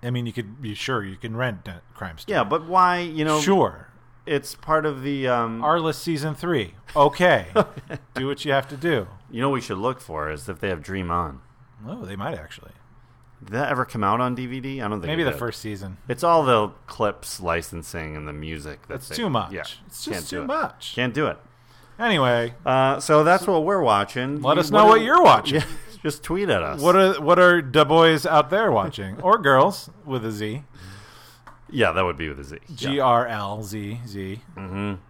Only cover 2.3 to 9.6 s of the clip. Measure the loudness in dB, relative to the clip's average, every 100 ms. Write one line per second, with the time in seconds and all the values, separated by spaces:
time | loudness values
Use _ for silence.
2.3 | -2 0 -2 0 4 4 2 -4 -4 0
3.3 | 0 4 4 2 -2 -20 -20 _ -20 -4
4.3 | -4 -4 -16 0 0 0 -4 -6 -4 0
5.3 | 0 -2 -4 0 0 0 -4 -4 -4 -4
6.3 | -6 -2 -2 -4 -10 -6 4 4 6 4
7.3 | 4 2 0 -2 -4 -14 -16 -12 -8 -6
8.3 | -6 -2 -2 -2 -6 -2 -2 -4 -12 -14
9.3 | -4 -2 -2